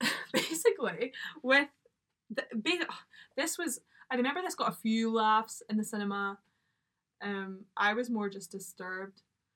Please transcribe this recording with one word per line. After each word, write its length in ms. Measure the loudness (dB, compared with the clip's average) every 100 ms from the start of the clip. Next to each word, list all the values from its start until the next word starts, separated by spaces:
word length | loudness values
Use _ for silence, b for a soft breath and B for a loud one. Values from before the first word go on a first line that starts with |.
<laughs> 320 | -2 -2 -2
basically 800 | 0 0 2 4 4 2 0 -4 -4 B B
with 280 | 4 6 4 _ _ _ _ _ -10
the, 140 | -6 -4
ba-, 320 | -2 0 0 0 -6 B B B -4
this 200 | -2 -2
was, 220 | -4 -6 -10 b b
I 40 | 0
remember 260 | 2 0
this 140 | -2 0
got 140 | -2
a 40 | 0
few 380 | 2 2 2
laughs 480 | 4 6 4 4 -6 -4
in 80 | -2
the 60 | -2
cinema. 540 | -2 -2 -2 -4 -6 _ _ _ _ _ _ _ -10
Um, 440 | -6 -4 -6 -10 -10 0
I 160 | 2
was 160 | 2 0
more 200 | 0 -2
just 220 | -4 -10
disturbed. 720 | -12 -12 -12 -8 -8 -10 -14 _ _ _